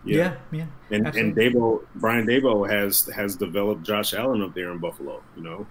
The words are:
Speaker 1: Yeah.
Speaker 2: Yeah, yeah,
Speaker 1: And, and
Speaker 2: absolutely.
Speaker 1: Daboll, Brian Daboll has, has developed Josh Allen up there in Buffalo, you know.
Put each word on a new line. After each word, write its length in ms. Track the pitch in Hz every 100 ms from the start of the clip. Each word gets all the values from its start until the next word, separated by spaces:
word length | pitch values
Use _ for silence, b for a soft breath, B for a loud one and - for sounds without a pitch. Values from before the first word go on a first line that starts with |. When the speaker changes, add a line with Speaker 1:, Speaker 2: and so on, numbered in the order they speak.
Speaker 1:
Yeah. 120 | 107 151
Speaker 2:
Yeah, 180 | 180 139 -
yeah, 140 | 156 160 - -
Speaker 1:
And, 160 | 104 117
and 0 |
Speaker 2:
absolutely. 440 | 117 110 107 120
Speaker 1:
Daboll, 320 | 120 113 110 - -
Brian 300 | 113 117 110
Daboll 420 | 127 131 104 98
has, 380 | 104 101 - -
has 220 | - 101 92
developed 460 | 95 95 101 104
Josh 280 | 80 104 104
Allen 280 | 98 127 117
up 100 | 95
there 160 | 87 87
in 60 | 87
Buffalo, 440 | 85 80 71 65 - -
you 60 |
know. 220 | 82 123 208